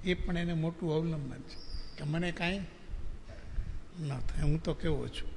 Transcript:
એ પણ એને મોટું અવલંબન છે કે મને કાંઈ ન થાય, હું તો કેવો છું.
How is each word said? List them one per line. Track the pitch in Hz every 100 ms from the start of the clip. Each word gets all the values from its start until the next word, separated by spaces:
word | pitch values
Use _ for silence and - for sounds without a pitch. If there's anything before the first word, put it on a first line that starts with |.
એ | 190
પણ | 175 170 170
એને | 170
મોટું | 165 160 170 175
અવલંબન | 156 170 160 135 127
છે | - - - - - -
કે |
મને | 147 160 175
કાંઈ | 170 170 196 180 - - - - - - - - - - - - 180
ન | 156 127
થાય, | 117 -
હું | 151 156
તો | 170
કેવો | 147 170 143 123
છું. | - -